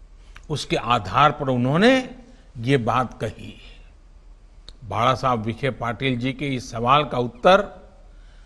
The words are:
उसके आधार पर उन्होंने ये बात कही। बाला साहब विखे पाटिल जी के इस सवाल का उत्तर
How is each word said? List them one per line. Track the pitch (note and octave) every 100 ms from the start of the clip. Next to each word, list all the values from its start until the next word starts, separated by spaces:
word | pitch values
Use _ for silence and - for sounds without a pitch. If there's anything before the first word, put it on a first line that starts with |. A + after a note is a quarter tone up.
| - - - - -
उसके | C#3+ - D#3
आधार | A2+ A#2+ F#2 A2+ D3
पर | D3 C3+
उन्होंने | B2 B2+ D#3 A3+ C4 B3+ - - - - -
ये | A#2 C#3
बात | A2+ A#2+ A#2+ -
कही। | A2+ - - - - - - - - - - - - - - -
बाला | G#2+ G2+ B2 B2
साहब | C3 A#2+ G#2+
विखे | A2+ C3+
पाटिल | A2+ A#2 A#2+ C3+ B2
जी | B2+
के | C3 D3 C3
इस | -
सवाल | A2+ A#2+ C#3+ D3
का | B2+
उत्तर | B2 - F3 G3 G3+ - - - - - - -